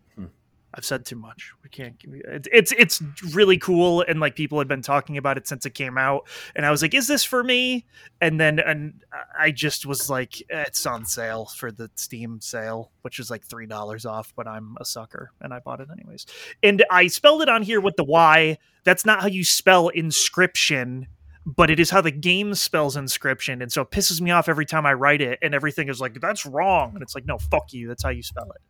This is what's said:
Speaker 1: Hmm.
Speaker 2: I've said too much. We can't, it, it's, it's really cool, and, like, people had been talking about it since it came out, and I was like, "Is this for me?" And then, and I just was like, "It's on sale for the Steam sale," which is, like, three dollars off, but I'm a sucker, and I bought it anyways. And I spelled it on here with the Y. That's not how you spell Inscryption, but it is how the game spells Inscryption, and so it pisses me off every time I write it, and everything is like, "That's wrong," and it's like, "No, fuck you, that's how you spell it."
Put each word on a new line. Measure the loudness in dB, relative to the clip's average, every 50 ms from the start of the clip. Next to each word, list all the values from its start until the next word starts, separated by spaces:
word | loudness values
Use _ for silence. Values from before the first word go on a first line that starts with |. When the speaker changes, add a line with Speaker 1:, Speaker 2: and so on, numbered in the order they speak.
| _ _ _
Speaker 1:
Hmm. | -16 -16 -16 -16 _ _ _ _ _ _ _ -18
Speaker 2:
I've | -14 -10
said | -8 -8 -8 -8
too | -10 -14
much. | -16 -16 -18 -20 -20 -20 -20 -20 _ -20
We | -20
can't, | -18 -16 -16 -16 -18 _ -20
it, | -20 -20 -18 -16 -14 -12 -12 -2 4 6
it's, | 6 6 6
it's | 6 4 4 4 2 -2 -6 -8 -12 -12 -12 -8 -6
really | -2 2 2 2 2
cool, | 2 2 2 4 4 4 4 2 2
and, | 0 0 -2
like, | -2 -2 -2
people | -4 -6 -4 -2 -2
had | -2 -2
been | -4 -4 -2
talking | 0 0 0 0 -2 -6
about | -4 -2 -2 -2
it | -2 -4 -8
since | -10 -10 -10
it | -10 -8
came | -8 -8 -6 -2 0
out, | 0 0 0 0 -4 -8 -16 -18 -18 -12 -6
and | -2 0
I | 2
was | 2 2
like, | 2 2 2
"Is | 0 2 2
this | 0 0 0
for | 0 0 0 0
me?" | 2 2 2 2 0 -2 -4 -6 _ _ -20 -20 -20 _ -2
And | 0 0 2 2
then, | 2 2 2 0
and | -2 -4 -4 -4 -6 -10 -14 -16 _ _ -16 -16 -16 -12 -4
I | -2 0 0
just | 0 -2 -4 -4 -4 -6 -6
was | -6 -6 -6 -4 -4
like, | -4 -4 -6 -6 -10 -16 -14 -10
"It's | -8 -8 -8 -6 -6 -6 -4
on | -6 -6 -6 -8
sale | -8 -8 -6 -6 -6 -6 -8 -10
for | -12 -12 -12 -12 -12 -12
the | -12 -14 -14 _
Steam | -12 -12 -12 -12 -12 -12 -12 -12 -12
sale," | -12 -12 -10 -8 -8 -8 -8 -10 -10 -14 _ _ -16
which | -14 -12 -12
is, | -12 -10 -12
like, | -12 -14
three | -14 -16 -16 -14
dollars | -12 -12 -10 -10 -10 -10 -10 -10
off, | -10 -10 -10 -10 -12 -12
but | -14 -12
I'm | -12 -12 -14 -14 -16 -16 -14
a | -12
sucker, | -10 -10 -10 -12 -14 -16 -18 -18 -18 _ -16
and | -16 -14 -14
I | -14
bought | -12 -12 -12 -12
it | -14 -16
anyways. | -18 -20 -20 -20 -20 -20 -20 -18 -18 -18 -18 -18 -2 2 4
And | 4 6 6 4 6
I | 6 6 6 6
spelled | 4 6 6 6 6 6 4
it | 2
on | 2 2 2
here | 0 0 0
with | 0 0 0
the | 0 0
Y. | 4 6 8 8 8 8 8 6 4 0 -4 _ _ _ _ 2
That's | 2 2 4 4
not | 2 2 4 2
how |
you | 0 -2 0 0
spell | 0 0 2 6 6 8 8 6 4
Inscryption, | 0 -2 -4 -2 0 0 0 0 2 2 2 2 2 0 0 0 0 0 -2 -4 -6 -10 -10 -12 -16 _ -20 -20 -20 -14 -12
but | -2 2 4 4 6
it | 6 4
is | 4 4
how | 4 4
the | 4 2 0
game | -2 0 0 0 0 0 -2 -2
spells | -2 -2 0 0 0 0 0 -2
Inscryption, | -4 -6 -4 -4 -2 -2 -2 -2 -2 -4 -6 -6 -6
and | -8 -6 -4
so | -4 -4
it | -2
pisses | -2 -2 0 0 0 0
me | 0 2
off | 2 2 4 2
every | 0 0 -2
time | -2 -2 0 2
I | 2 2
write | 4 4 4 4 4
it, | 2 -2 -2 -2 -2
and | -2 -2
everything | -2 -2 -4 -4 -4 -4 -6
is | -6 -6
like, | -6 -8 -6 -6
"That's | -4 -4 -4 -4 -6
wrong," | -6 -4 -2 2 2 2 2 2 0 -4
and | -10 -14
it's | -12 -12
like, | -10 -8
"No, | -8 -8 -6
fuck | -2 0 0 0 0 -2 -10
you, | -12 -10 -10
that's | -8 -6 -6
how | -6
you | -6 -6 -8
spell | -12 -12 -12 -12 -14 -16
it." | -20 _ _